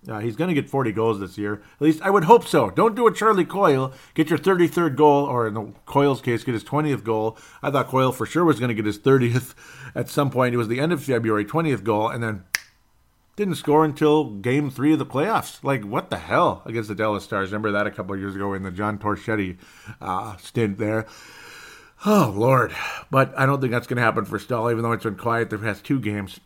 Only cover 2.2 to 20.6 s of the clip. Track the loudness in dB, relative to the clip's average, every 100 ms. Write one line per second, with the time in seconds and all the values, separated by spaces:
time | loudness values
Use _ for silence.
2.2 | 6 6 6 0 2 2 0 4 2 4
3.2 | 2 2 0 2 4 4 0 -8 -10 -2
4.2 | 0 2 2 2 2 2 0 6 6 6
5.2 | 2 0 -2 -4 -8 -14 -2 2 2 2
6.2 | -2 -2 -2 -6 -4 -2 -2 -2 -2 -2
7.2 | -2 -6 -20 -8 -2 -2 0 2 2 0
8.2 | -2 2 4 2 0 -2 -2 0 4 4
9.2 | 4 0 -4 -18 -20 -20 -12 -8 -4 -2
10.2 | 0 2 0 0 -2 -2 0 -2 0 0
11.2 | 2 0 0 -2 0 -2 0 0 0 -2
12.2 | -6 -8 -6 -8 -8 _ _ _ _ _
13.2 | _ -6 -4 -2 2 4 4 2 2 4
14.2 | 0 -6 -2 -2 -2 -2 0 0 0 -4
15.2 | -2 -2 -4 -8 -4 -4 -4 -6 -6 -10
16.2 | -2 0 2 0 -8 -8 -8 -4 -2 -2
17.2 | -4 -6 -4 -4 -2 -2 -2 -6 -8 -8
18.2 | -8 -6 -4 -4 -8 -4 -4 -4 -4 -4
19.2 | -4 -4 -4 -6 -18 -20 -20 -14 -6 -6
20.2 | -6 -14 -8 -2